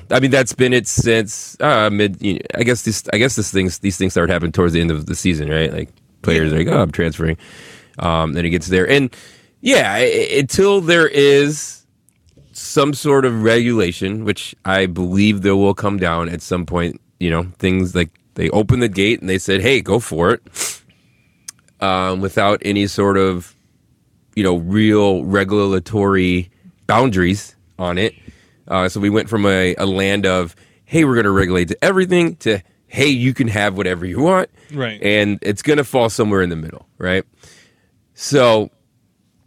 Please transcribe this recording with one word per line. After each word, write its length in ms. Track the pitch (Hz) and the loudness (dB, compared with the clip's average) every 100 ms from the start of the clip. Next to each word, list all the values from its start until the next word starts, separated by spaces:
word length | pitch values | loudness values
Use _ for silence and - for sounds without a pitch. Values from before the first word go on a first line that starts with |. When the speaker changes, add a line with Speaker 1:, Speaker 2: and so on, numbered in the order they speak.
| - | -2
Speaker 1:
I 80 | 127 | 0
mean, 100 | 131 | 2
that's 240 | 131 127 | 2 0
been 180 | - 127 | 0 2
it 160 | 165 - | 2 0
since, 680 | - 117 113 101 - - - | -2 0 0 -2 -8 -16 -4
uh, 280 | 147 120 107 | 0 2 0
mid, 320 | 101 104 87 | 2 0 0
you 140 | 101 87 | -4 -4
know, 40 | - - | -6 -2
I 60 | |
guess 200 | 117 123 | -2 0
this, 200 | 113 101 - | -2 -6 -4
I 60 | 107 | 0
guess 180 | 127 113 | 0 0
this 140 | 101 | -2
things, 280 | 98 92 - | -2 -2 -2
these 180 | 101 - | -4 -2
things 160 | 92 | -2
started 180 | 90 85 | 0 0
happening 200 | 87 82 | 0 -2
towards 220 | 98 87 | 0 2
the 80 | 82 | 2
end 100 | 82 | 0
of 160 | 78 76 | -2 -6
the 80 | 87 | -4
season, 340 | 92 78 73 | -2 -2 -2
right? 240 | 78 80 | -2 -2
Like, 160 | 80 80 _ _ _ | -4 -10 _ _ _
players 300 | - 82 80 | 0 0 2
Speaker 2:
Yeah. 80 | 78 | 0
Speaker 1:
are 40 | |
like, 40 | 85 | 0
"Oh, 80 | 143 | 2
I'm 100 | 87 | 0
transferring." 460 | - 82 76 80 80 - - - - _ - | 0 -2 -2 -4 -4 -10 -20 -20 -20 _ -6
Um, 340 | 87 82 80 | -2 0 -2
then 120 | 73 85 | -2 -2
it 40 | |
gets 160 | 85 82 | -2 0
there. 200 | 92 - | 0 2
And, 280 | 139 127 - - - _ _ | 2 0 -6 -20 -20 _ _
yeah, 320 | 247 247 107 | 0 2 2
i-, 60 | 104 | 0
i-, 360 | 127 107 98 139 | 0 0 0 -2
until 400 | 139 - 196 202 | -2 0 2 2
there 260 | 160 170 156 | 2 2 2
is 800 | 147 143 139 143 151 - - _ _ _ _ _ _ _ | 4 4 4 2 -4 -12 -16 _ _ _ _ _ _ _
some 420 | - - 151 143 | -18 -4 0 0
sort 320 | 135 147 139 131 | 0 2 2 2
of 160 | 113 | 2
regulation, 840 | 110 117 120 117 90 90 95 107 107 | 2 4 2 0 0 -2 -6 -4 -4
which 300 | - - - 95 | -6 -8 -10 -2
I 200 | 95 95 | 0 0
believe 560 | 87 90 95 104 101 | -2 -2 2 2 2
there 140 | 98 98 | 2 2
will 180 | 101 | 2
come 240 | 98 101 101 | 0 -4 -2
down 320 | 87 82 85 | -2 -2 -4
at 120 | 85 | -8
some 220 | - 90 82 | -6 -6 -2
point, 340 | 90 85 - _ _ | -4 -4 -6 _ _
you 100 | 85 | -2
know, 120 | 82 90 - | -2 -4 -4
things 360 | 95 92 90 90 | -2 0 0 -2
like 140 | 82 _ _ - | -4 _ _ -6
they 140 | 82 | -2
opened 300 | 104 107 123 | 0 0 0
the 80 | 120 | 0
gate 300 | 95 101 117 | 0 0 0
and 100 | 95 | -2
they 80 | 95 | -4
said, 240 | - 98 | 0 0
"Hey, 200 | 113 131 | 2 0
go 180 | - 110 | 0 -2
for 320 | - 80 85 | -2 0 0
it," 500 | 117 - - - - _ _ _ _ _ _ - - _ _ | 0 -4 -10 -10 -10 _ _ _ _ _ _ -20 -20 _ _
um, 400 | 98 92 92 92 | -2 0 -2 -2
without 400 | 95 - 101 104 | -2 0 0 0
any 240 | 101 101 101 | 0 0 0
sort 300 | - 101 98 | 0 2 2
of, 360 | 95 90 - _ _ _ _ _ _ _ _ 107 | 0 -2 -8 _ _ _ _ _ _ _ _ -2
you 80 | |
know, 120 | 95 87 | 0 0
real 680 | 85 107 107 107 101 92 73 | 0 2 4 4 4 0 0
regulatory 1200 | 98 98 104 98 95 87 107 98 98 90 90 90 _ - _ - | 0 2 0 0 -2 -2 0 2 2 2 0 -4 _ -20 _ 0
boundaries 680 | 107 131 92 87 101 - _ _ - | 2 2 2 2 0 -6 _ _ -8
on 200 | 90 90 | -6 -2
it. 180 | 110 - - - _ _ - | -4 -6 -20 -20 _ _ -6
Uh, 180 | 95 92 | -2 -2
so 140 | 104 | 0
we 80 | 101 | 0
went 180 | 107 - | 0 0
from 160 | 107 101 | 0 2
a, 300 | 95 92 - | 2 0 0
a 80 | 98 | -2
land 400 | 95 98 104 95 | 0 0 0 0
of, 300 | 92 85 - _ _ _ | 0 -2 -10 _ _ _
"Hey, 180 | 165 | 0
we're 120 | 147 120 | 2 2
gonna 140 | 101 | 2
regulate 360 | 98 95 90 87 | 2 2 0 0
to 160 | - | 0
everything," 540 | 175 190 185 180 165 170 | 0 2 2 2 0 -2
to, 220 | 113 101 - _ _ | -2 -2 -4 _ _
"Hey, 200 | - 147 | -2 0
you 240 | 127 127 | 2 0
can 160 | 127 113 | 0 -2
have 260 | 104 104 95 | 0 -2 -2
whatever 300 | 92 90 92 | -2 -4 -4
you 160 | 98 | -2
want." 280 | 160 185 - _ _ | 0 0 -2 _ _
Speaker 2:
Right. 280 | 147 120 107 | -8 -8 -4
Speaker 1:
And 340 | 101 104 104 101 | 0 2 2 -2
it's 200 | 101 101 | -4 -4
gonna 220 | 151 147 | 0 0
fall 260 | 131 131 113 | 0 0 0
somewhere 320 | - 107 98 | 0 0 0
in 80 | 90 | 0
the 60 | 82 | -4
middle, 320 | 78 - - _ | -10 -16 -20 _
right? 280 | 90 92 - _ - - _ _ _ _ _ | -4 -2 -4 _ -20 -20 _ _ _ _ _
So 580 | - - 139 123 110 98 _ _ _ _ _ _ _ | -14 0 4 4 4 0 _ _ _ _ _ _ _